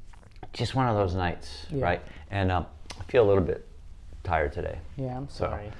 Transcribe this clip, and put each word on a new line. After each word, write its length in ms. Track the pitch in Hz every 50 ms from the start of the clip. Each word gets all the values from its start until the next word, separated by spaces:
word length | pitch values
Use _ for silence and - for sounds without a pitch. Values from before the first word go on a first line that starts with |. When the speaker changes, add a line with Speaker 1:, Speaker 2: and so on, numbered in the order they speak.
| - - - - - - - - - -
Speaker 1:
just 220 | - - 120 110 -
one 140 | 135 131 120
of 80 | 107
those 180 | 104 101 90 85
nights, 520 | 92 90 85 80 - - - - - - -
Speaker 2:
Yeah. 140 | 151 135 104
Speaker 1:
right? 160 | 87 90 - - - - - - -
And, 200 | 98 98 95 92
um, 160 | 90 87 87 - - - - - - -
I 40 | -
feel 200 | - - 127 110
a 40 | 101
little 140 | 98 95 85
bit 200 | - - - - - - - - - - - - - - - -
tired 280 | - 85 78 76 73
today. 240 | - - 78 80 82 85 - - -
Speaker 2:
Yeah, 200 | - 131 127 123
I'm 120 | 127 143 139
Speaker 1:
So 180 | - - 139
Speaker 2:
sorry. 240 | 117 107 104 104 107 -